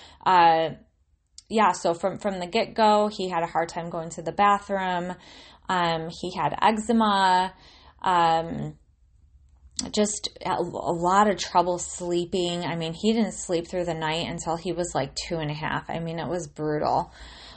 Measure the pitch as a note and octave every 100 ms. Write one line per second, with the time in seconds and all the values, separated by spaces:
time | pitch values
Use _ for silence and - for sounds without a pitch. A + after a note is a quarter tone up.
0 | - - - F#3 E3+ D#3+ D#3+ - _ _
1 | _ _ _ - - A3 G3+ F3+ F3+ E3+
2 | G3 F3 G#3 F#3 F3 A3+ - - G#3+ G#3
3 | G#3 G#3 F#3 F3 E3+ E3 E3+ - E3+ E3+
4 | E3 E3+ D#3+ E3 G3+ G3+ - G3 F#3 F3
5 | F3+ F3+ - - - - - F#3 E3+ E3
6 | D#3+ - F3+ F#3 D3+ - G#3+ A3 G#3+ A3+
7 | G#3+ G3 F#3+ F#3 F#3 - - - - -
8 | - F3+ E3+ E3 E3 D3+ D3 D#3 _ _
9 | _ _ _ - _ _ - - - -
10 | G#3 - - - - - F3 - - E3+
11 | F3 G3 G#3+ G3 - F3+ F3 F3 - -
12 | F3 F3 F3 F#3+ F3 F3 E3+ E3+ E3 E3
13 | G#3+ A3+ G3 - - E3+ E3+ F#3 F3 D#3+
14 | D#3 D#3+ D#3+ E3+ - E3 F3+ E3 F3 D3+
15 | C#3 - - E3 D3 D3+ D#3 D3 - -
16 | E3 E3 D3 F3 D3+ - D3+ D3+ C#3 C3
17 | F3 - - - -